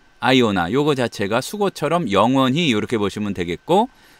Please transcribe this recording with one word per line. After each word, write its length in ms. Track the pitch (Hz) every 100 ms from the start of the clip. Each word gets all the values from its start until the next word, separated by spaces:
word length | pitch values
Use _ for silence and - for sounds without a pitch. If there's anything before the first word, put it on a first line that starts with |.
| _ _
아이오나, 520 | 120 131 117 98 85
요거 220 | 127 147
자체가 480 | 135 117 - 101 113
수고처럼 720 | - 208 196 - 147 170 135
영원히 600 | 95 113 135 131 139 170
요렇게 280 | 107 104 113
보시면 340 | 101 104 104
되겠고, 560 | 95 85 82 - 185 240 _ _ _